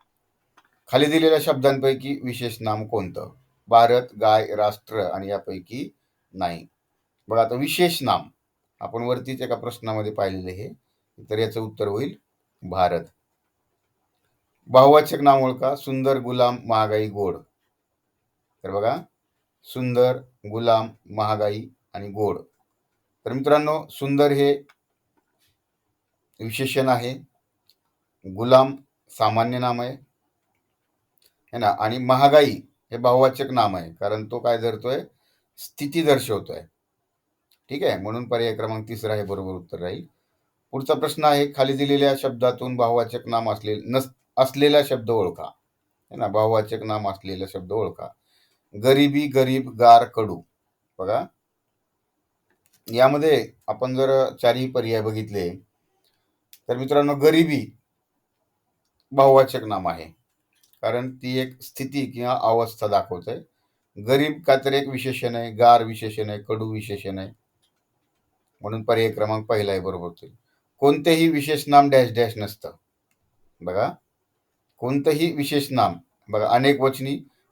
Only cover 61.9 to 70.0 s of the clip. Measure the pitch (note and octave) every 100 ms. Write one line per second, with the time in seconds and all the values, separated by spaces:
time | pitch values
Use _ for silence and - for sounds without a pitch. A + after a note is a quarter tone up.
61.9 | C#3+ C3 A#2 B2 C3 A2+ A2+ A2+ - G#2
62.9 | G2 - F2+ F#2+ C3+ - _ _ _ _
63.9 | G#2 G#2 C#3 D3+ D3+ - C3 C3+ C3+ C3+
64.9 | B2+ C3 A#2+ A#2+ A#2 A#2 G#2+ A#2+ A#2+ A2+
65.9 | A2 A2 G#2+ G#2 G#2 G#2 A2 A2 G#2+ G#2
66.9 | G2+ G2 G2 F#2+ - _ _ _ _ _
67.9 | _ _ _ _ _ _ _ G#2 A2 A2
68.9 | A2+ A2+ G#2 G#2+ A2 G#2+ A2 G2+ F#2+ F#2
69.9 | F2+